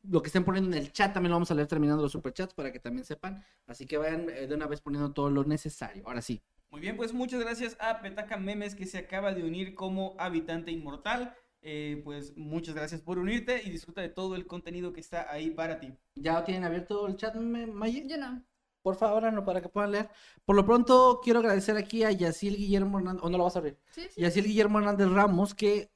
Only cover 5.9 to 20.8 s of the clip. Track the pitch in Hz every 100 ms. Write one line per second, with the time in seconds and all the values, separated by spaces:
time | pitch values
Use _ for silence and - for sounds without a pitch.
5.9 | 98 107 120 - 110 _ _ _ 196 196
6.9 | 220 226 247 247 247 233 226 233 - 220
7.9 | 220 196 190 214 208 190 208 208 196 185
8.9 | 185 180 190 202 185 165 175 190 190 190
9.9 | 190 190 190 180 165 160 165 165 165 139
10.9 | 147 208 240 247 - _ _ 156 151 151
11.9 | 147 147 147 143 - 151 160 165 151 151
12.9 | 160 165 180 185 233 240 247 208 - -
13.9 | 170 175 - 190 185 180 175 170 175 180
14.9 | 170 165 170 147 147 160 160 165 156 131
15.9 | - _ - 156 165 170 185 175 175 175
16.9 | 208 202 190 220 226 233 233 226 208 220
17.9 | 254 269 311 269 247 - _ _ _ 190
18.9 | 190 226 214 226 214 196 180 175 202 208
19.9 | 202 220 - - - - 196 196 240